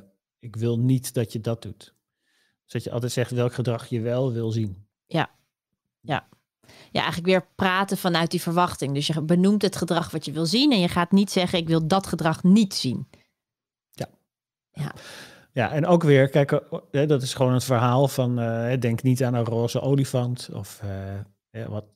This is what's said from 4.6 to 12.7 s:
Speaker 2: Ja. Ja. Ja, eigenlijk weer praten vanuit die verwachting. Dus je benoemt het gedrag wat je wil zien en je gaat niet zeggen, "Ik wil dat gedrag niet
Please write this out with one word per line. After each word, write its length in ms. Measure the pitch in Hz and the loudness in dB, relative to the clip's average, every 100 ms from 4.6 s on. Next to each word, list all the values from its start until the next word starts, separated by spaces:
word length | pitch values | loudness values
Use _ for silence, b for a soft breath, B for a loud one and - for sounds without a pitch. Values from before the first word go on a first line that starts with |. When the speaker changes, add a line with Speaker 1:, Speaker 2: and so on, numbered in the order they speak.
| 110 92 - _ _ | -4 -6 -18 _ _
Speaker 2:
Ja. 240 | 160 143 _ _ _ _ _ _ _ | -4 -4 _ _ _ _ _ _ _
Ja. 280 | - 139 - _ _ _ B B B | -8 -6 -8 _ _ _ B B B
Ja, 100 | - | -4
eigenlijk 240 | - 170 170 | -4 -2 2
weer 200 | 185 180 - | 0 0 -2
praten 420 | 190 185 196 190 | 0 0 0 -2
vanuit 320 | 185 170 165 | 0 0 0
die 100 | 175 | -2
verwachting. 520 | 175 170 180 - 139 139 | -2 2 0 0 -4 -2
Dus 120 | 147 | -2
je 160 | 160 | -2
benoemt 400 | 156 180 185 214 | 2 4 4 4
het 140 | 196 196 | 0 -2
gedrag 340 | 175 170 170 | -2 -2 -2
wat 140 | 160 151 | -6 -8
je 80 | |
wil 140 | 147 160 | -4 0
zien 260 | 208 294 | 2 4
en 80 | 233 | 4
je 80 | 175 | 2
gaat 220 | - 233 | 0 2
niet 180 | 196 202 | 2 2
zeggen, 280 | - 180 185 | 0 0 0
"Ik 100 | 160 | 2
wil 180 | 165 156 | 0 2
dat 200 | 190 190 | 0 0
gedrag 360 | 170 165 160 | -2 0 2
niet 320 | 180 202 202 | 6 6 6